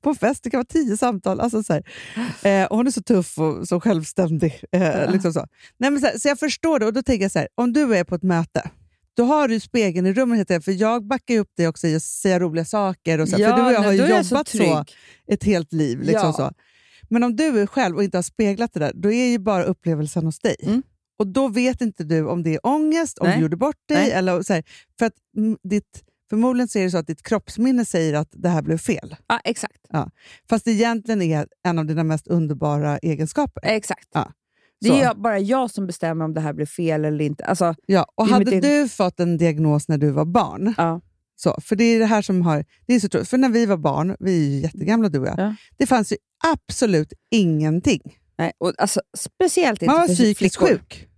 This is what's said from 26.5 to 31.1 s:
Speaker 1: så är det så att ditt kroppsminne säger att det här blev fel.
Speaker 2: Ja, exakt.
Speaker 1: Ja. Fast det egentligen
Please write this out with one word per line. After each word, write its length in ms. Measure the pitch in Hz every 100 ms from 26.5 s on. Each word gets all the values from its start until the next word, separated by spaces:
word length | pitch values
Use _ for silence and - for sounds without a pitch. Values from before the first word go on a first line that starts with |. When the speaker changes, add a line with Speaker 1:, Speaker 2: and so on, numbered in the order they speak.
| 247 247
Speaker 1:
så 120 | 214
är 40 |
det 80 | 185
så 60 | 170
att 100 | 160
ditt 160 | 160
kroppsminne 640 | - 214 - - 247 247 226
säger 280 | 180 160
att 160 | 147 160
det 180 | - 175
här 120 | 170
blev 160 | 151 165
fel. 380 | - 170 - - _
Speaker 2:
Ja, 120 | 233
exakt. 360 | - 330 - _ _
Speaker 1:
Ja. 200 | 160 - _ - - _
Fast 160 | 226 -
det 60 |
egentligen 500 | 214 233 233 208